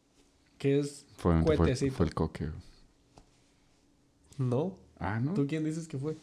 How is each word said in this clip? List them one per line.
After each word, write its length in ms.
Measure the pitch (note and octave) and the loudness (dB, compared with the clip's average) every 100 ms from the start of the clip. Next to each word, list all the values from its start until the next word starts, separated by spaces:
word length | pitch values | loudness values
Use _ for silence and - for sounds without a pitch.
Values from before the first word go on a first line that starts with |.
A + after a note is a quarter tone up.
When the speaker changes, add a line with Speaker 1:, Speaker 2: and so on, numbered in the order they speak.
| _ _ _ _ _ - | _ _ _ _ _ -4
Speaker 1:
que 200 | C#3 C#3+ | 0 2
es 260 | C#3+ - - - | 0 -8 -20 -2
Speaker 2:
Fue, 240 | - E2 | 4 4
fue, 140 | E3 D3+ | 4 4
Speaker 1:
cuetecito. 380 | E2+ B2 C#3 | 4 2 0
Speaker 2:
fue 120 | C3 D#2 | 0 0
el 80 | |
coque, 320 | - D#2+ - D#2 | 0 -4 -4 -8
güey. 100 | F2 - - _ _ _ - _ _ _ _ _ _ _ _ _ _ _ - | -10 -16 -20 _ _ _ -20 _ _ _ _ _ _ _ _ _ _ _ -4
Speaker 1:
No. 400 | B2+ B2 F3 F#3+ - - | 0 0 -2 -6 -18 -8
Speaker 2:
Ah, 200 | E2+ A2+ | -4 -2
¿no? 140 | C3+ | -2
Speaker 1:
¿Tú 120 | G3 C#3+ | 0 0
quién 180 | D#3 | -2
dices 240 | D#3 D#3+ D#3+ | -4 -4 -8
que 100 | C3+ | -8
fue? 180 | D3+ D#3 | -8 -8